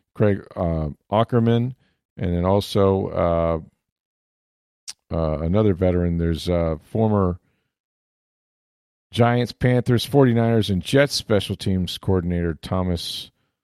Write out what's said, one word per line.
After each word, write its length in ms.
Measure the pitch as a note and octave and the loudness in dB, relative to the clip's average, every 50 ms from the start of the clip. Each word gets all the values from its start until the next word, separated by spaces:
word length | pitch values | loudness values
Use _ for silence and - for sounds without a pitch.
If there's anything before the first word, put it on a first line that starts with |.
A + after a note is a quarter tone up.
| _ _ _ | _ _ _
Craig, 280 | - G#2+ G#2 G2 F#2 - - - | 0 0 2 0 -2 -6 -10 -6
uh, 320 | G2 F#2 E2+ E2 D#2+ D#2 D2+ C#2+ - _ _ | -4 -2 -2 -2 -2 -4 -4 -8 -10 _ _
Ackerman, 640 | G2+ G#2+ A#2 - - A#2 A2+ A#2 A#2 A#2 A#2+ B2+ B2+ - _ _ _ _ _ _ _ | 0 0 0 2 2 2 4 4 2 2 0 -4 -6 -12 _ _ _ _ _ _ _
and 180 | - F#2 F2+ F2 | -6 -4 -2 0
then 100 | F2 F2 | 0 2
also, 640 | F#2 G2 G2+ G2 - - G#2+ G2 G2 G2 G2 G2+ G2 E2 F2+ F2 E2+ E2+ E2+ E2 E2 E2 E2 D#2 - _ _ _ _ _ _ _ _ _ _ _ _ _ _ _ _ _ _ _ _ _ _ _ - - _ _ _ | 2 2 2 0 0 0 2 4 4 2 2 -2 -2 -2 0 0 2 2 2 0 0 -2 -2 -6 -12 _ _ _ _ _ _ _ _ _ _ _ _ _ _ _ _ _ _ _ _ _ _ _ -20 -20 _ _ _
uh, 40 | E2+ | -4
uh, 240 | E2 D#2+ D#2 D#2 C#2+ | -2 -2 -2 -2 -2
another 360 | D#2 E2 F#2 G#2+ A2 G#2 F#2 | -2 0 0 2 2 2 2
veteran. 440 | E2 F#2+ F#2 F2+ F2+ F2 F2 E2+ E2+ | 2 0 2 2 2 0 0 0 0
There's, 300 | E2+ E2 E2 D2+ - E2+ | 0 -2 -2 -2 -2 -2
uh, 300 | F2 E2+ E2+ E2 D#2+ D2+ | -2 0 0 -2 -4 -6
former 560 | - _ - A2 A2 G#2+ G#2+ G2+ F#2+ F2+ F2 - _ _ _ _ _ _ _ _ _ _ _ _ _ _ _ _ _ _ _ _ _ _ _ _ _ _ _ _ _ _ _ _ _ _ | -8 _ -2 -2 0 2 2 2 2 0 -2 -4 _ _ _ _ _ _ _ _ _ _ _ _ _ _ _ _ _ _ _ _ _ _ _ _ _ _ _ _ _ _ _ _ _ _
Giants, 400 | - A2 A#2 A#2 A#2+ A#2+ B2 - | 0 0 2 2 2 0 -2 -4
Panthers, 520 | - - - B2+ B2 B2 A#2+ - B2 A#2 - | -4 -2 0 0 2 0 2 0 0 0 0
forty-niners, 640 | - - C#3+ C3+ B2 A#2 A#2 A2+ A#2 A#2 A2+ G2 G2+ | 0 2 4 4 4 4 2 2 2 2 0 0 0
and 120 | G2 F2+ | -2 -2
Jets 320 | - - - C3+ C#3+ C#3 - | -2 2 2 2 2 2 -2
special 420 | - - - A2 G2 - - G2 | -6 -2 0 0 0 0 -2 -6
teams 400 | - - G#2 F#2+ F#2 F2+ F2 - - | -6 -4 -2 -2 -2 -2 -4 -8 -6
coordinator 560 | - - F#2+ F#2 E2+ F2+ F2 F2 F2 E2+ D#2+ | -2 0 0 0 0 -2 -2 -2 -2 -4 -4
Thomas, 760 | - - - G2 F#2 F#2 F#2 F2 E2+ - - - - - - _ _ _ _ _ _ | -6 -6 -4 -4 -2 -2 -2 -2 -4 -6 -8 -10 -12 -14 -16 _ _ _ _ _ _